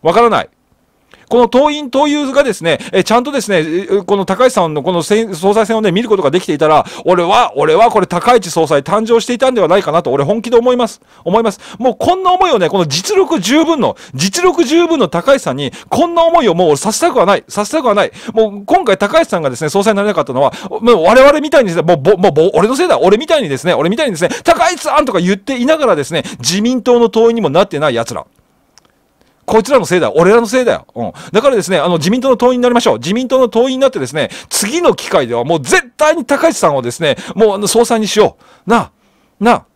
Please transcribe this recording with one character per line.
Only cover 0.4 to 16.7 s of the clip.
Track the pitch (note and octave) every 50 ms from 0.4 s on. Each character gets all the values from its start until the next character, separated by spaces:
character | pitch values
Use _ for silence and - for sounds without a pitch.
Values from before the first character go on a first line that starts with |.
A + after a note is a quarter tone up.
い。 | E2+ - _ _ _ _ _ _ _ _ _ _ _ _ _ _ _ _
こ | - A#3+
の | B3 A#3
党 | - B3 C#4+ D4+
員、 | D4 D4+ D4 B3+
党 | - C4 D4
友 | D4+ C#4+ D4+ D4 C4
が | C4 C#4 D4
で | C4
す | F#3+ -
ね、 | D#3+ E3 D3+ B2+ - -
え、 | - F#3+
ち | F#3 -
ゃ | G#3+ A#3+
ん | B3
と | D4
で | C#4+ C4+
す | G3 G#3
ね、 | G3+ E3+
え、 | D#3 D#3+ D#3 F3+ G3 F3 F#3+ G3+ F#3
こ | - G#3
の | G3 F#3+
高 | - F#3+ F#3 B3+
市 | C4
さ | - G#3+ F3
ん | D#3+ D3+
の | D3+
こ | C3 E3
の | F#3 E3+
選-、 | D3+ - G#3 G#3+ A3+ G#3+ F#3+
総 | D3+ E3+ G3 G#3
裁 | A3 A3
選 | G3+ A3+ A3
を |
ね、 | A3 G3+
見 | E3 G3
る | A#3+ A3
こ | G#3+ F#3+
と |
が | D#3+ C#3
で | C#3 F#3
き | F3
て | -
い | D#3+ C#3+
た | D#3+ D#3
ら、 | D#3 D3 - - - - -
俺 | D#3 F#3 F3
は、 | E3+ E3 E3 A#3 A#3+ F#3 -
俺 | C3+ D3 D#3 D#3
は | F3+ A3+ A#3+
こ | - G#3+
れ | F3+
高 | - F3 F3 - A3 B3+
市 | A#3 F#3 F3+
総 | - E3+ D#3+
裁 | C#3+ D#3 C#3+
誕 | C3+ - F#3 G#3+ A3+
生 | A3 A#3+ A#3
し | A3
て | -
い | B3 A3+
た | C4+ C4
ん | B3+
で | A#3
は | F#3
な | D#3 F3 G3+
い |
か | - D#3+
な | D3 E3+
と、 | - C#3
俺 | B2 C#3 C#3+
本 | C#3 G3+ A#3
気 | - A#3
で | A#3+ A#3
思 | A#3 C4 B3
い |
ま | A#3+ B3
す。 | A3 - _ _ _ _ _ _
思 | E3 F#3 A3+
い |
ま | A#3 A3
す。 | F#3 - - - - -
も | A#3 C4
う | - -
こ | - - F4+
ん | F#4+
な | F#4+ F4+
思 | F4+ F4+ G4
い | F4+
を | C#4+ G#3+
ね、 | F3+ D3+
こ | F#3
の | G3 F3
実 | D3+ C3+ D#3+ - - G#4
力 | F#4+ F#4+ C4+ E4 C#4+
十 | E3+ F#3+ C4 D#4 D#4+
分 | D4+ E4 D4
の、 | G3 A#2+ F#2+ - - -
実 | - C3 D#3 G3 G3 E4 F4+
力 | F#4+ - - E4
十 | A#3 D4+ E4+ F4
分 | D#4+ E4 D4+
の | A#3 -
高 | - E3+ - - C#4
市 | C#4
さ | - -
ん | B2+
に、 | C3+ D3 B2+ - - - _
こ | - G3+ D#4+
ん | F4 E4+
な | E4+ E4
思 | E4 E4+ E4+
い | C#4+ G#3
を | E3
も | E3+ F#3
う |
俺 | E3